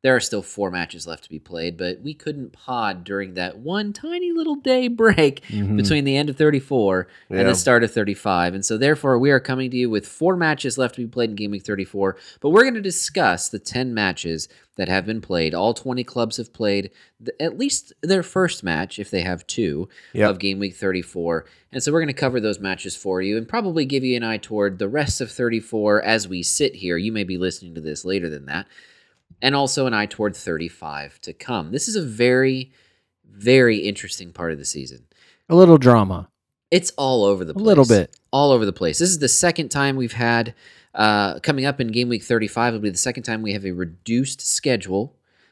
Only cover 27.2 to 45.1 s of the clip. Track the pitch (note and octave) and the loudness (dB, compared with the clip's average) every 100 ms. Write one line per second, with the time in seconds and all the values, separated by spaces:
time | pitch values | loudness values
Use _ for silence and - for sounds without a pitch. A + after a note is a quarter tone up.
27.2 | F#2 F#2 F#2 - F2+ E2 D#2 D2 F2+ F#2+ | -6 -4 -4 -4 -14 -12 -10 -10 -4 -4
28.2 | E2+ D2 C#2 D#2+ - - - _ _ _ | -4 -8 -8 -10 -10 -20 -20 _ _ _
29.2 | _ - B2+ C#3 C3+ D3 C3 A2 G#2 - | _ -4 0 0 0 0 0 0 -2 -2
30.2 | G#2+ - - E2 E2 - D#2 D2 C#2+ _ | -4 -4 -6 -6 -6 -10 -12 -12 -14 _
31.2 | - D#2+ - A2+ D#2 B2+ - G#3+ D3 A2 | -18 -16 -8 -8 -6 -6 -4 -6 -6 2
32.2 | B2 B2+ C3 C3 C3 _ _ _ _ _ | 4 4 2 0 -8 _ _ _ _ _
33.2 | _ G2+ G#2+ C3 B2 G#2+ G2+ G2+ F#2 - | _ -4 6 8 8 4 -2 -6 -10 -12
34.2 | F2 E2 E2+ D2+ C#2 D2+ C2+ B1+ _ _ | -12 -8 -6 -6 -8 -10 -12 -16 _ _
35.2 | _ _ _ E3+ F3+ D#3+ B2+ A#2 G2 F2 | _ _ _ 10 12 12 10 8 6 -2
36.2 | F2+ _ _ _ _ F3 F3 - C3+ B2+ | -8 _ _ _ _ 0 0 -2 0 4
37.2 | G2+ G2 E2+ A#2+ A3 F3 B2 G#2+ E2+ _ | 4 2 -2 0 6 8 8 6 4 _
38.2 | _ C3+ C#3+ B2+ G#2 F#2 F2 D2+ F3 F3 | _ 2 4 4 2 -2 -4 0 -2 0
39.2 | C3+ - F3 E3+ C#3+ D3 C#3 C3+ A#2+ A#2 | 0 2 2 0 -4 0 0 0 -4 0
40.2 | A#2 A#2 A2+ - - - _ - G#2+ G#2 | 2 2 0 -8 -20 -20 _ 2 4 4
41.2 | G2+ C#2+ - C#3 C#3 C#3 A#2 A2+ B2 A2+ | 0 -2 -2 0 -2 -2 -2 -2 0 -2
42.2 | - A#2 G#2+ - A#2+ A2+ G#2+ F2+ B2+ B2 | 0 0 0 0 0 0 -4 -2 -4 -6
43.2 | A#2 A2 A2 G2+ G2 F2+ F2 E2+ - A#2 | -8 -6 -4 -6 -6 -6 -8 -10 -4 -2
44.2 | C3+ - - - D3 A#2+ F#2+ F#2+ B2+ | -2 -6 -6 -4 -2 -2 -2 -4 -4